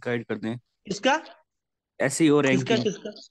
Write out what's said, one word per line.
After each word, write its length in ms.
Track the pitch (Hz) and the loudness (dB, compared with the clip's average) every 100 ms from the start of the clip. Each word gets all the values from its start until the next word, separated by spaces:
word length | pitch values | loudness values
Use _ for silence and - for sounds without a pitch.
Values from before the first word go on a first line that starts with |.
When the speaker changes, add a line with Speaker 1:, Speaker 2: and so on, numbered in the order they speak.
| 123 | -6
Speaker 1:
गाइड 200 | 120 117 | -6 -4
कर 120 | 107 | -6
दें। 200 | 110 123 | -4 -8
Speaker 2:
किसका? 640 | - _ - 190 254 302 - - _ _ _ _ _ _ | -12 _ -10 -2 0 0 -4 -20 _ _ _ _ _ _
Speaker 1:
एसईओ 420 | 127 - 160 147 | -4 2 4 4
Speaker 2:
किसका, 80 | 135 | 4
Speaker 1:
रैंकिंग। 340 | 131 131 233 | 2 2 0
Speaker 2:
किसका? 280 | 220 180 208 - - | 0 -6 -12 -16 -20